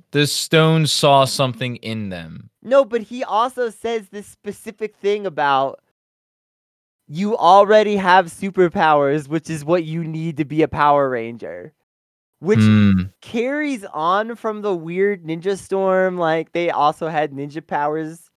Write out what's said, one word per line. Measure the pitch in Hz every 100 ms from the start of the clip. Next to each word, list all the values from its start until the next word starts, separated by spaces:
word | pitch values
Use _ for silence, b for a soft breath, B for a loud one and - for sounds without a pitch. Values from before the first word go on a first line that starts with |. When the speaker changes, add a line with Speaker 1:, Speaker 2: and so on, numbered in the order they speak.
| _
Speaker 1:
the | 143 147
stone | - - 160 160 160 151
saw | - 151 139 135
something | - 131 113 127 120
in | 110 110 104
them. | 90 82 82 - _
Speaker 2:
No, | 208 269
but | 254 233
he | 208 247
also | 254 196 247 254 240
says | 202 233 233 190
this | 202 196
specific | - 202 196 - 208 214 _
thing | 202 208 196
about, | 151 143 135 135 - _ _ _ _ _ _ _ _ _ _ _ _ -
"You | 147 202 220
already | 160 190 202 214 208 208
have | 190 185 170
superpowers, | - 196 190 180 - 160 147 139 151 139
which | 160 -
is | 160
what | 143 180
you | 160 160
need | 160 160 160 143
to |
be | 147 151
a | 151
Power | 151 147 143 139
Ranger." | 123 113 117 95 87 123 _ _ _ _ _ _ _
Which | 156 208
Speaker 1:
Hmm. | 107 107 101 95 92 -
Speaker 2:
carries | - 233 240 294 302 262 196
on | - 160 190 226 233
from | 220 214
the | 208
weird | 180 160 175 202 202
Ninja | 160 165 175 190
Storm, | - 190 190 185 185 180
like, | 165 160 160
they | 170 170
also | 123 147 156 165
had | 160 156
ninja | 135 143 147 160
powers | 156 147 156 156 165 _